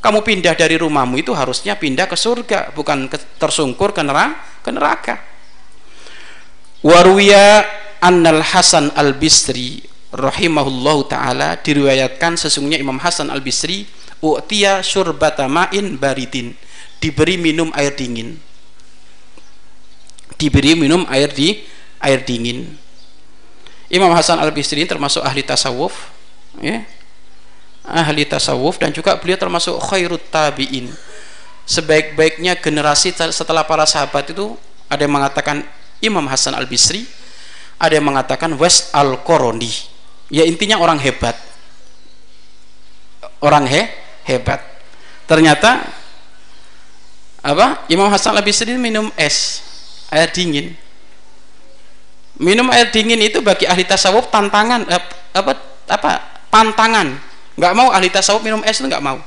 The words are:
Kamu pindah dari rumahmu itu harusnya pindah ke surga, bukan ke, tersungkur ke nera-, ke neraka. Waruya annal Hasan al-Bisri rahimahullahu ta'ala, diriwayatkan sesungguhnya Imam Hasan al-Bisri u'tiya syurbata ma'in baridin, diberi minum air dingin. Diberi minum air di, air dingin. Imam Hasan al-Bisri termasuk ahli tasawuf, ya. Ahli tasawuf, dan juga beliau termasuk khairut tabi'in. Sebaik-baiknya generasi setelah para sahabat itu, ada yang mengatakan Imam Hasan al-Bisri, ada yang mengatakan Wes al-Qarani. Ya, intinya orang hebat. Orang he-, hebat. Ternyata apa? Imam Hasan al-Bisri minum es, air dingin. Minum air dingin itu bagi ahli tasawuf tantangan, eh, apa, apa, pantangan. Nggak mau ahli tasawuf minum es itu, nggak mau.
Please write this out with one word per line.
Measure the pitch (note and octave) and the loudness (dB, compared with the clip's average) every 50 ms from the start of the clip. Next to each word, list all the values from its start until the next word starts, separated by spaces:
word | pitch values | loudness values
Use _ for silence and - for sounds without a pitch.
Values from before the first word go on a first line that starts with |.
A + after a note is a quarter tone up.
| - | 2
Kamu | A3+ G#3 G#3 | 2 2 2
pindah | G3+ A#3 G#3+ F#3 E3+ F3 | 2 2 0 2 4 2
dari | D#3+ D#3 E3 D#3+ E3 | 4 4 2 2 4
rumahmu | D#3+ E3 D#3 D3+ C#3+ B2+ B2 B2+ | 2 0 2 2 2 2 2 0
itu | C3+ C3+ B2+ | -2 -2 -2
harusnya | - D#3 C3 C3 B2 - - G3+ G#3 - | 0 0 0 0 -2 -4 -4 -4 -4 -2
pindah | D#3+ D3 C3 C3 F#3 | -2 -2 0 0 0
ke | F#3+ | 0
surga, | F3 E3+ - A3+ A#3+ A#3+ A#3 - A3 - - - - | 0 -2 0 0 0 -2 -2 -2 -2 -2 -2 -4 -6
bukan | D3 C#3+ - D3 C#3 C3 C3 | -6 -2 -2 0 -2 -2 -6
ke, | - D3+ - - - - | -8 -10 -10 -12 -4 -2
tersungkur | - - - - D#3 C3+ A#2+ - F#3+ G3+ - | -2 0 0 0 0 0 0 0 0 0 0
ke | F3+ D3+ | 0 0
nera-, | C#3+ C3+ D3+ G3+ C#4+ D#4+ - - - - - | 2 2 2 2 2 0 -6 -12 -14 -16 -10
ke | - - | -8 -6
neraka. | A#3+ - D4 D4 - - - - - - - - - - - - - - - - - - - - - - - - - - - - - - - - - - - - - - - | -2 0 0 0 0 0 -2 -6 -6 -6 -6 -12 -12 -14 -14 -14 -14 -14 -12 -12 -12 -14 -14 -14 -14 -14 -14 -14 -14 -14 -14 -14 -14 -16 -16 -16 -14 -14 -14 -14 -12 2 6
Waruya | C#3+ E3+ F3 F3+ F#3 F#3+ G3+ G3+ G3 G3+ G3 G3+ G3+ G#3 G#3 G3+ - - - - - - - - | 8 10 10 10 10 8 8 8 8 10 10 10 10 10 8 6 2 -6 -10 -12 -14 -4 4 4
annal | F3+ F3+ F3 E3 E3 D#3 D#3 D#3 | 6 6 8 6 6 6 4 2
Hasan | - - F#3 F3 - - D#3+ C#3+ D3 | 4 4 4 6 6 4 4 4 2
al-Bisri | - D3 D3 C#3+ C3+ C3 D3+ D#3 - - - - B2+ B2 B2+ B2 - - - - - - - - | 2 2 2 2 2 2 2 4 4 4 2 0 -4 -4 -6 -8 -10 -10 -12 -14 -14 -14 -12 -12
rahimahullahu | - - C3 C3+ - - G#3 - D#3 D3+ C#3+ C3+ C3+ B2+ B2 C#3+ D#3 C#3+ C3+ - | -6 -2 -2 -2 0 0 0 2 2 2 0 0 -2 0 2 2 2 2 0 -2
ta'ala, | C3 C3 C3 C3 B2+ C3+ C#3+ D#3 E3+ | -4 -4 -2 -2 -2 0 0 -2 -2
diriwayatkan | - - - D3 C#3+ C#3 C#3 C3+ C3+ C3 B2+ - - E3+ E3+ E3+ | -4 -2 0 2 4 4 4 4 4 2 0 -2 0 0 0 0
sesungguhnya | E3 - D#3 - C#3+ C#3 C#3+ D#3+ | 0 0 0 0 0 0 -2 -2
Imam | D3+ C#3 C#3 C3 C3 | -2 -2 -4 -4 -2
Hasan | D3+ F3 E3+ - D3+ C#3 | -2 -2 -2 -2 -4 -4
al-Bisri | C3 C#3 C3 C3+ B2 - - D3+ F#3 G3 G#3 - - - - - - - | -4 -6 -4 -4 -4 -2 -2 -4 -4 -6 -8 -12 -14 -14 -14 -14 -10 -4
u'tiya | - D#3 D3+ - - - G#3+ G#3 G3+ G3 G3 F#3+ F3+ | 0 0 0 0 -2 -2 0 2 4 4 2 2 0
syurbata | - - G3 F#3 E3 D#3 C#3 D#3 D3+ C#3+ - C#3 C3 | -2 0 0 0 0 0 2 0 0 2 0 -2 0
ma'in | C#3+ E3 F#3 F#3 - G3 G#3 F#3+ D#3 | 2 2 2 2 0 -2 -2 -2 -4
baridin, | B2+ C#3 C#3 C3 C3+ B2+ A#2 - C3 A#2+ A#2+ A2 - - - - - - - - - | -2 -2 -2 -2 -2 -6 -6 -6 -6 -6 -6 -10 -12 -14 -14 -14 -14 -14 -14 -8 -4
diberi | - D#3+ C#3 B2+ D#3 E3 F#3+ F3 | -4 -4 2 2 2 2 2 0
minum | E3+ D#3+ D3+ D#3+ E3 D#3+ | 0 0 2 0 -2 -2
air | D#3 D3+ C#3+ C#3+ C#3 | 0 -2 -2 -2 -2
dingin. | - C3+ B2 A#2+ A2+ A2+ A#2 A2+ - - - - - - - - - - - - - - - - - - - - - - - - - - - - - - - - - - - - - - - - | -4 -6 -6 -6 -6 -8 -8 -10 -12 -12 -14 -14 -14 -14 -14 -14 -14 -14 -14 -14 -14 -14 -14 -14 -14 -14 -14 -12 -12 -12 -12 -12 -12 -12 -12 -12 -12 -12 -12 -12 -12 -12 -12 -12 -12 -12 -12 -8
Diberi | - D#3 D3 C3 C#3 C3 C#3+ E3 | -2 -2 2 4 4 6 6 4
minum | E3+ D3+ C#3 D#3+ F3+ E3+ - | 4 4 4 4 2 2 2
air | C3 C3+ C#3+ C#3+ | 2 2 2 2
di, | C#3+ B2+ C#3+ F3 G#3 - - - - - - - - - - | 0 0 0 0 0 -2 -8 -12 -12 -12 -14 -14 -10 -2 2
air | C#3+ C3+ B2+ | 2 2 2
dingin. | C3 - B2 A#2 A#2 A#2+ A#2+ B2+ - D#3+ D3+ D3+ - - - - - - - - - - - - - - - - - - - - - - | 2 -2 -4 -2 -2 -4 -4 -6 -8 -10 -10 -12 -12 -12 -12 -12 -12 -12 -14 -14 -14 -14 -14 -14 -14 -14 -14 -14 -14 -14 -14 -14 -8 -2
Imam | - F3+ G3 F3+ | 2 4 4 6
Hasan | E3+ E3+ - - E3+ | 6 6 6 4 4
al-Bisri | D#3+ D3+ D#3 D3 D3 C#3+ - D3+ D3 E3 | 2 2 0 0 -2 -4 -2 -2 -2 -2
termasuk | - - D#3 C#3+ C#3+ - - - | -2 -2 -2 -2 0 0 0 0
ahli | C#3 C3 C#3 | -2 -2 -2
tasawuf, | C3 - C3+ - - C3+ B2 B2 D3+ G3 - - - - - - - - - - - - - - | -2 0 -2 0 0 -2 -2 -2 -2 -4 -4 -8 -12 -12 -14 -14 -14 -14 -14 -14 -14 -12 -10 -6
ya. | - C#3 G#3+ A#3 A3+ - - - - - - - - - - - - - - - - - - - - | -4 -4 -4 -4 -6 -10 -12 -12 -12 -12 -12 -12 -12 -12 -12 -12 -12 -14 -14 -14 -14 -14 -14 -14 -10
Ahli | - - E3 E3 D3+ D3 D3+ D3 | -4 0 0 0 2 2 0 0
tasawuf, | C#3+ D3+ D3 - - C3+ B2 C3 D#3+ F3+ - | -2 -2 -2 0 -2 0 0 0 -2 0 0
dan | E3 D#3 D3 | -2 -2 -2
juga | D#3+ D#3 - - - | 0 0 0 0 0
beliau | - E3+ F#3 | 0 -2 -2
termasuk | F#3 - F3+ F3 E3+ - - - | 0 0 -2 0 -2 -2 -2 -2
khairut | - - - G3+ F#3+ F3 F3 F3 D#3+ - - | -4 -2 -2 0 0 0 -2 -4 -6 -8 -2
tabi'in. | - D#3+ D#3 D3 C3+ C3 C#3 C3 C3+ C3 B2 B2 D3 - - - - - - - - - - - - - - - | 0 2 2 2 0 -2 -4 -4 -4 -6 -8 -8 -12 -12 -14 -14 -14 -14 -14 -14 -16 -14 -14 -14 -14 -12 -6 -2
Sebaik-baiknya | - F3 D#3 D3+ D#3 D#3 D3+ D3+ D3+ D3+ D#3 D#3+ D#3+ - E3+ F3+ F3+ | -2 -2 2 4 2 2 2 0 0 2 2 2 2 0 -2 -2 -2
generasi | - - D#3+ D3+ D3+ D3 D3+ D3 C#3+ - F#3 | 0 -2 -2 0 2 2 2 2 4 2 0
setelah | E3+ - E3 E3 D#3+ - D#3+ D#3 D#3+ D#3+ | 0 -2 -2 -2 -2 -4 -2 0 2 0
para | D3+ - E3 D3+ D3+ | 2 2 2 2 4
sahabat | D3+ - D#3 C#3+ C3+ - C#3+ C#3 - | 2 2 0 -2 0 -2 -4 -4 -4
itu, | D#3+ F3+ G3+ G#3+ A#3 - - - - - - - | -6 -8 -8 -8 -8 -12 -12 -14 -14 -14 -6 -6
ada | D3 C#3+ D3 | -2 0 0
yang | C#3+ | 2
mengatakan | C#3+ C#3+ C#3 C#3 - D3+ - D3+ D3 D3 C#3+ - - - - - - - | 2 2 0 0 0 -2 -2 -2 -2 -4 -4 -10 -12 -14 -14 -14 -8 -2
Imam | - A3 G#3 F3+ D3 | -2 0 0 0 -2
Hasan | C#3 C3+ - - C#3 C3+ | 0 -2 -2 0 -2 -2
al-Bisri, | - C3 B2+ - A#2 - - D#3+ G#3 A#3+ - - - - - - - - - - - - - - | -4 -4 -2 0 2 2 2 0 -2 -8 -10 -12 -14 -14 -14 -14 -14 -14 -14 -14 -14 -14 -14 -4
ada | - E3 D#3+ | 0 2 4
yang | D#3 D3+ D3 D3 | 4 4 4 4
mengatakan | C#3 C3+ B2 - C3+ - D#3+ E3 D#3 | 2 2 0 0 -2 -2 -2 -2 0
Wes | C3 D#3 F3+ F3 - - - | 2 4 4 4 4 2 2
al-Qarani. | - D3+ C#3+ C#3 C3 B2 - - E3 D3+ C3 A#2 A2+ A2+ A2+ A#2 A2+ - - - - - - - - - - - | 2 4 4 4 2 -2 2 2 4 4 4 2 0 -2 -4 -4 -6 -6 -8 -10 -12 -12 -14 -14 -12 -12 -10 -2
Ya, | C#3 D3 D#3+ E3 | 2 4 4 4
intinya | D#3+ E3 G#3+ G3+ A3 G3 | 4 0 2 0 2 4
orang | E3+ E3 D#3+ | 4 2 2
hebat. | D3 C3 C3+ B2 - - A#2 - - - - - - - - - - - - - - - - - - - - - - - - - - - - - - - - - - - - - - - - - - - | 2 0 -2 -2 0 -2 -2 -2 -4 -10 -14 -14 -14 -14 -12 -12 -12 -12 -12 -12 -12 -14 -14 -14 -14 -14 -12 -12 -12 -12 -12 -12 -12 -12 -12 -12 -12 -12 -12 -12 -12 -12 -12 -12 -12 -12 -14 -8 0 4
Orang | D3 D3 D3 C#3 B2+ | 6 6 6 4 4
he-, | C3+ E3 A3+ A3+ - - - - - - - | 2 2 2 0 -6 -12 -14 -14 -16 -12 -2
hebat. | - C3 B2 - C3 C3 - - - - - - - - - - - - - - - | 0 0 0 0 -2 -4 -4 -6 -10 -12 -12 -12 -12 -12 -14 -14 -14 -14 -14 2 4
Ternyata | E3 D#3+ D#3+ D#3+ D3+ - - A3 B3+ - - - - - - - - - - - - - - - - - - - - - - - - - - - - - - - - - - | 6 8 8 8 6 6 6 4 4 4 -2 -8 -10 -12 -12 -12 -12 -14 -14 -14 -14 -14 -14 -12 -12 -12 -12 -14 -14 -14 -14 -14 -14 -14 -14 -12 -12 -12 -12 -12 -12 -6 -2
apa? | C#3 D3 E3 A3 C4+ D4+ - - - | 0 4 4 4 4 2 -2 -2 0
Imam | D#3+ F#3 G3 G#3 | 2 4 4 4
Hasan | G3+ F#3+ - A3+ | 4 4 2 2
al-Bisri | G#3+ G#3 G3+ G#3 G3+ - A#3 A3 B3 B3+ | 2 2 2 2 0 0 0 -2 -2 -2
minum | B3 A#3 A3 G#3+ G#3+ G#3+ - - | -2 0 0 0 -2 -2 -2 0
es, | D#3+ D3 - - - - - - - - - - - - - - - - | 0 0 2 0 -2 -2 -4 -8 -10 -12 -12 -12 -12 -14 -14 -14 -10 -2
air | - D3+ E3 D#3+ | 2 2 2 2
dingin. | - F3 F3+ E3+ D3 C#3+ E3 F3 E3 - - - - - - - - - - - - - - - - - - - - - - - - - - - - - - - - - | 0 -2 -2 0 -2 -2 -4 -6 -10 -12 -14 -14 -14 -14 -14 -14 -14 -14 -14 -14 -14 -14 -14 -14 -14 -14 -14 -14 -14 -14 -12 -12 -12 -12 -12 -12 -12 -12 -12 -12 -8 -2
Minum | D3 F3 G3+ A#3 B3 B3+ | 2 2 4 4 4 4
air | A#3+ A#3+ A#3 - | 6 4 4 4
dingin | - A3 A3 A3+ A#3 A3+ | 2 2 2 4 2 2
itu | G#3 G#3+ - - A#3+ | 2 2 2 2 2
bagi | G#3 F#3 - F#3+ - | 2 2 2 2 2
ahli | F3+ F#3 F3+ | 2 2 2
tasawuf | - G3 F#3 - F#3+ F#3+ A3+ A#3+ - | 2 2 2 4 4 4 4 2 4
tantangan, | - G#3+ G3+ G3+ G3+ G#3 G#3+ A#3 B3 A#3 G3+ - | 2 2 2 4 4 2 4 4 2 0 0 0
eh, | F3 F3+ - - - - - - - | -2 -2 -2 -4 -12 -12 -12 -4 -2
apa, | F#3 G3 C3+ - - - - - - - | 0 0 0 -2 -2 -4 -14 -14 -14 -4
apa, | - - - - - D#2+ - - - - - - - | -2 -2 0 2 0 0 0 -4 -8 -14 -14 -4 4
pantangan. | - A3 A3+ A3 G#3 - A3 A3+ A3+ A3 F3+ C#3 C3 C#3 - - - - - - - | 6 6 6 6 4 4 4 4 4 4 2 2 -2 -6 -10 -12 -14 -14 -14 -12 -2
Nggak | - F3 F3+ F#3 A3+ | 2 2 4 6 6
mau | B3+ B3+ G3+ | 6 6 6
ahli | F#3+ F#3 F3+ | 4 2 4
tasawuf | - G3 F#3+ - G3+ A3 | 2 2 2 2 2 2
minum | A3 A3 A3 A3 G3+ | 2 0 -2 0 0
es | G#3+ A3 - | 0 0 0
itu, | C4 C4+ | -2 -2
nggak | E3 C3+ | -2 -2
mau. | C#3+ C#3 C3 B2+ - | -2 -4 -4 -4 -8